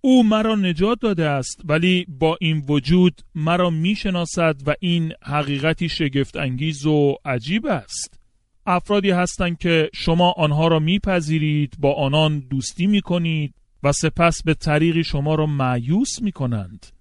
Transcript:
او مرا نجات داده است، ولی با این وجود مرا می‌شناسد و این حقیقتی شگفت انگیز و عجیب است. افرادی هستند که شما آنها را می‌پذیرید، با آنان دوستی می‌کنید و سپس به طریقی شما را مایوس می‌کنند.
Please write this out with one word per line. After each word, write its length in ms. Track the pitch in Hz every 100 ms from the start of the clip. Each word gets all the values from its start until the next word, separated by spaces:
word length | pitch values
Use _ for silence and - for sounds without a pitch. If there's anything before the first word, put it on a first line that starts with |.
او 220 | 269 254
مرا 320 | 220 214 220 214
نجات 440 | 185 156 196 240
داده 260 | 226 180 156
است، 360 | 143 127 - 165
ولی 400 | 156 180 180 180 135
با 180 | 160 165
این 240 | 165 156 139
وجود 520 | 147 139 180 180 - - 165
مرا 340 | 156 175 180
می‌شناسد 920 | 160 170 208 202 180 170 - 165 143 135
و 80 | -
این 340 | 180 170 160 -
حقیقتی 680 | - 147 143 143 151 160 170
شگفت 480 | - 151 135 135 -
انگیز 480 | 131 127 156 147 147
و 300 | 151 143 139 -
عجیب 400 | 127 120 208 294
است. 540 | 175 98 - - - _ _ _ _ -
افرادی 460 | 180 - 208 196
هستند 460 | 180 180 - 180 170
که 320 | 175 165 156
شما 380 | - - 165 180
آنها 360 | 180 156 147 165
را 120 | 160
می‌پذیرید، 960 | 156 202 - 185 151 156 151 151 147 -
با 140 | 139
آنان 460 | 139 135 151 156 151
دوستی 480 | 131 135 - - 185
می‌کنید 680 | 208 - 175 165 156 143 _ _ _
و 80 | 143
سپس 520 | 143 160 - 170 160
به 100 | -
طریقی 500 | 151 - 151 165 165
شما 320 | 160 147 143 156
را 100 | 156
مایوس 760 | 143 127 123 120 180 277 -
می‌کنند. 680 | 220 - 131 113 92 107 - -